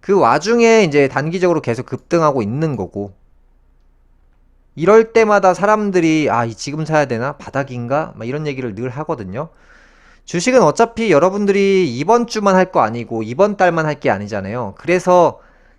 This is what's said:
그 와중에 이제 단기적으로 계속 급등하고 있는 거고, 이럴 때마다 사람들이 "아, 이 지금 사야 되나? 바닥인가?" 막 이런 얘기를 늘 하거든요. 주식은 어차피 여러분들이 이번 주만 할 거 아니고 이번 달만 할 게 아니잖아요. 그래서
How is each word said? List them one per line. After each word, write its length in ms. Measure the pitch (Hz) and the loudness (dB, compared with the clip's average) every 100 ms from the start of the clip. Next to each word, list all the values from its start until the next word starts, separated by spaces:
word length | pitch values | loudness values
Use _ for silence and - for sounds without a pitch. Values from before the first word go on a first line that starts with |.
그 180 | - 196 | -2 2
와중에 640 | 120 143 185 233 226 226 | 4 2 0 2 4 4
이제 240 | 180 143 139 | 4 2 2
단기적으로 540 | 135 151 180 180 160 | 0 -4 -2 0 0
계속 260 | - 117 - | -2 -6 -8
급등하고 560 | - - 170 156 135 | -12 -2 0 2 0
있는 320 | 104 135 160 | -2 -2 -4
거고, 380 | 120 90 101 101 - _ _ _ _ _ _ _ _ _ _ _ _ _ _ _ | -4 -8 -8 -12 -14 _ _ _ _ _ _ _ _ _ _ _ _ _ _ _
이럴 380 | 139 175 220 226 | -2 4 4 4
때마다 420 | 226 214 202 190 | 2 2 4 2
사람들이 760 | 165 202 214 202 185 165 156 143 | 2 2 0 0 0 2 2 0
"아, 120 | 113 | 0
이 80 | 117 | -2
지금 320 | 110 - 151 | -8 -10 -8
사야 200 | 156 156 | -2 0
되나? 320 | 139 113 131 143 | 0 -2 -6 -8
바닥인가?" 800 | - 135 131 123 120 143 160 - | -8 -8 -6 -8 -4 -4 -4 -10
막 100 | 113 | -8
이런 220 | 143 151 | -6 -6
얘기를 260 | 131 123 | -6 -8
늘 160 | 98 127 | -8 -8
하거든요. 600 | 123 151 147 95 107 160 _ _ _ _ _ _ _ | -8 -8 -8 -10 -12 -12 _ _ _ _ _ _ _
주식은 380 | - 170 247 254 | -10 -4 2 4
어차피 500 | 160 - 226 226 226 | 4 4 0 0 2
여러분들이 840 | 143 180 202 202 196 196 190 165 120 | 4 2 0 0 2 2 2 0 -2
이번 300 | 156 233 233 | 0 0 0
주만 300 | 214 202 185 | -2 2 2
할 160 | 185 | 2
거 80 | 160 | 0
아니고 420 | 110 117 113 113 | -2 -2 -6 -6
이번 340 | 110 131 208 202 | -4 0 0 2
달만 300 | 180 165 156 | 0 0 -2
할 140 | 143 | -2
게 100 | 135 | -2
아니잖아요. 640 | 98 104 107 98 120 104 - | -2 -4 -8 -6 -8 -8 -8
그래서 600 | - 180 180 180 160 - _ _ _ | -2 0 4 4 4 0 _ _ _